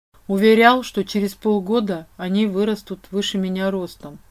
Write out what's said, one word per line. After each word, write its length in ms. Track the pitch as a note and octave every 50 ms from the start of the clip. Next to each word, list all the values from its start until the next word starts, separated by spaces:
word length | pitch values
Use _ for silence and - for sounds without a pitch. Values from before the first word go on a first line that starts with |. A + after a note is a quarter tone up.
| _ _ _ - _
уверял, 560 | - G3 G3 G#3 A3 A3 A3 A3+ A#3+ B3+ B3+ A#3+
что 200 | - - G3+ F#3+
через 300 | - - G#3 G3+ G3 -
полгода 720 | - - A3 G#3 G3+ F3+ F#3 A3 A#3+ G#3+ G3 F#3 D#3+ E3 - -
они 300 | - G3+ F3+ F#3+ G#3 A3
вырастут 640 | G#3 F#3 F#3+ G#3 A3 G#3+ G#3 - - F#3+ - - -
выше 260 | F#3+ G3+ G3 - -
меня 340 | G3 F#3+ F#3 F#3 F#3 F#3+ G3
ростом 480 | G3 F#3+ F3+ E3 - - - D3 D3 - - -